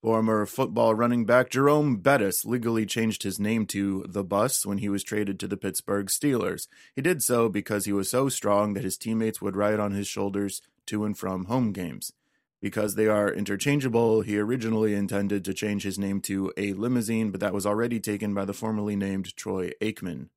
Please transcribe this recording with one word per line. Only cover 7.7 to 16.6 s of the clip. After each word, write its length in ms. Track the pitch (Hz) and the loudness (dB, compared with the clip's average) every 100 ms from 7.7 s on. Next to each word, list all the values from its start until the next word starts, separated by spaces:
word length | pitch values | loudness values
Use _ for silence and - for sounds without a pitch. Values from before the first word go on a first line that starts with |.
| 104 98 | -2 0
he 60 | |
was 160 | 101 95 | -2 0
so 180 | 123 135 | 0 0
strong 460 | 131 104 101 104 | 0 2 4 4
that 100 | 98 | 0
his 140 | 95 - | -4 -6
teammates 420 | 113 113 110 - | -4 0 0 -2
would 160 | 101 95 | -4 0
ride 240 | 104 107 | 2 2
on 120 | 104 | 0
his 140 | 98 101 | -2 -4
shoulders 540 | - 101 98 101 - _ _ | -4 -4 -2 -4 -6 _ _
to 220 | - 104 107 | -8 -4 -4
and 100 | 101 | -4
from 300 | 98 92 92 | -4 -4 -2
home 260 | 127 117 | 0 0
games. 400 | 98 85 53 - _ _ _ _ _ | -2 -8 -8 -14 _ _ _ _ _
Because 360 | 101 110 107 95 | -6 -2 -2 2
they 100 | 107 | 4
are 260 | 107 101 | 4 2
interchangeable, 880 | - 101 - 143 143 131 117 117 110 | 0 -2 -2 2 2 2 2 4 4
he 180 | 107 104 | 2 0
originally 540 | 104 127 113 110 110 | 0 0 0 2 2
intended 500 | 101 98 101 101 101 92 | 2 0 0 0 0 -2
to 80 | |
change 300 | 95 107 104 | -4 -2 -2
his 140 | 98 95 | -2 -4
name 220 | 98 98 | -2 -4
to 300 | - 98 95 | -2 -2 -2
a 160 | - | -2